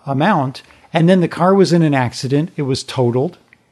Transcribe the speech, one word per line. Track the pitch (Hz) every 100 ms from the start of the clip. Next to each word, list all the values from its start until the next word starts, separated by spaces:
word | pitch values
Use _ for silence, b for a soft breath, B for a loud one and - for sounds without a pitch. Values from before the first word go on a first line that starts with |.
| 147
amount, | 131 175 180 135 127 b b b
and | 170 165
then | 190
the | 165
car | - 175
was | 196 160
in | 170
an | 156
accident. | 139 120 - 127 143 170 -
It |
was | 135 143
totaled. | - - 123 123 160 - _ _ _